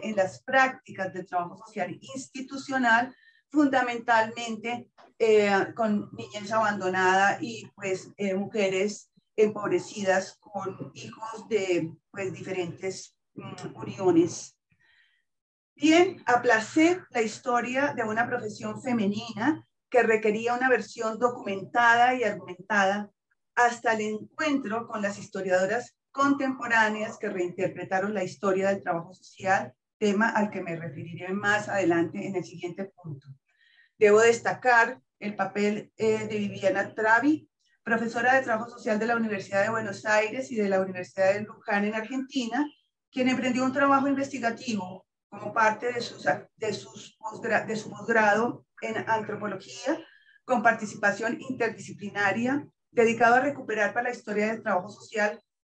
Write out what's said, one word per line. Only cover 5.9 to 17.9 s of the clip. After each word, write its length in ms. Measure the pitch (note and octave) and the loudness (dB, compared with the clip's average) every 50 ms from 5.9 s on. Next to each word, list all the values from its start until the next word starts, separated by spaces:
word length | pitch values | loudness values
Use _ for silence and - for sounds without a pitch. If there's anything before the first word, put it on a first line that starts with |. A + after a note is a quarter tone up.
| G#3 G#3 G#3 - - | 0 0 -2 -4 -10
niñez 400 | - - - - G#3 G3+ G3+ A3 | -12 -12 -12 -10 -12 -8 -2 0
abandonada 880 | A3 A3 G#3 G#3 G3 F#3 F#3 F#3 F#3 F#3 F#3 F#3 F#3+ G3 G3+ F#3+ - | 2 2 2 0 0 -2 -2 0 2 4 4 6 6 4 4 2 0
y, 300 | E3 A#3 - - - - _ | -4 -8 -8 -10 -14 -18 _
pues, 360 | - G3 F#3+ F#3+ - - - - - | -8 -4 -4 -4 -4 -6 -14 -8 -4
eh, 160 | G3+ G3 F#3+ | -4 -2 -2
mujeres 760 | G3 G3 - - A3 G3 F#3+ F#3+ F#3 G3 G#3 G#3 - - _ _ _ _ _ _ | -2 -4 -4 -2 0 0 0 2 0 0 -2 -2 -6 -16 _ _ _ _ _ _
empobrecidas 1040 | - G#3+ G#3+ G#3 G#3 G#3 F#3 F3+ F3+ - - - A3 G3 F#3+ F#3 F#3+ G3 - - _ | 2 2 2 2 -2 -2 0 0 0 -2 -4 -8 -4 0 2 2 2 2 -4 -12 _
con 520 | _ - G#3 G3 - F#3+ - - C#3+ - - | _ -12 -10 -8 -8 -8 -8 -10 -12 -14 -14
hijos 540 | - - - - - - - - - - - | -16 -16 -16 -14 -14 -12 -12 -12 -12 -8 -2
de, 440 | A#3 G3+ F#3+ F#3 F3+ E3 D#3+ E3 - _ _ _ | -2 -2 0 2 0 0 0 -2 -8 _ _ _
pues, 220 | - G3 G3 F#3 D#3+ | -10 -8 -8 -8 -8
diferentes, 840 | - F3+ F#3+ F#3 F#3 F3 E3 - - F#3+ F#3+ F#3 - - - _ _ _ _ _ | -8 -10 -8 -6 -6 -6 -6 -8 -8 -8 -8 -8 -8 -14 -20 _ _ _ _ _
mm, 400 | - - G3 G3 - - - - | -16 -14 -14 -14 -12 -12 -14 -12
uniones. 840 | - - - - - F#3+ F3+ E3+ E3 F3 - - - - - _ _ _ _ _ _ _ _ _ _ _ _ _ _ _ _ _ _ _ _ _ _ _ _ _ | -10 -10 -10 -8 0 2 4 6 6 4 4 0 -6 -14 -16 _ _ _ _ _ _ _ _ _ _ _ _ _ _ _ _ _ _ _ _ _ _ _ _ _
Bien, 480 | - D4 D#4 D#4+ F4 F4+ F#4+ - - - | 0 4 6 8 8 6 4 2 -4 0
aplacé 720 | - B3 A#3+ - - A3 A3 G#3+ - - D#4 D#4+ F4 F4+ F4+ - - | 2 2 2 4 4 2 2 2 0 2 4 4 4 4 2 -4 -6
la 120 | - A#3+ A3+ | -2 -2 -2
historia 720 | G#3+ - - - B3+ A#3+ A#3+ A#3 A#3+ B3 C4 C#4+ C#4+ | -2 -4 -8 -4 0 0 0 0 0 0 0 0 0